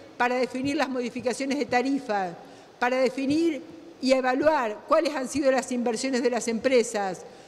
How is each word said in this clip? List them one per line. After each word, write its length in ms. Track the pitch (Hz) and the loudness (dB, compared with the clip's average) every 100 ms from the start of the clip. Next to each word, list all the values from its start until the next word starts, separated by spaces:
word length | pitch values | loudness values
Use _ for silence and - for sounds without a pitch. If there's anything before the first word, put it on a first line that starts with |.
| - - | -18 -2
para 200 | 240 247 | 0 0
definir 400 | 240 254 277 294 | -2 -2 -2 0
las 120 | 262 | -2
modificaciones 680 | 254 240 254 233 220 269 285 | -2 -4 -4 -4 -4 -2 -2
de 80 | 233 | 0
tarifa, 640 | 247 262 277 - 202 180 170 - - - - | 0 0 -2 -2 -4 -4 -8 -16 -20 -20 -2
para 200 | 247 254 | 0 2
definir 640 | 254 254 269 302 339 269 - - - - | 0 0 0 2 2 0 -8 -18 -20 -4
y 120 | 262 | 2
evaluar 680 | 262 254 262 302 302 226 208 - | 2 2 2 4 4 0 -4 2
cuáles 260 | 320 330 | 2 2
han 140 | 294 254 | -2 -4
sido 220 | 269 269 | 0 2
las 180 | 262 240 | 2 0
inversiones 520 | 247 240 220 262 247 | -2 -2 -2 -2 0
de 80 | 240 | 0
las 180 | 240 - | 0 -2
empresas, 720 | 226 240 262 226 214 196 180 - - | 0 4 4 2 0 -2 -4 -12 -20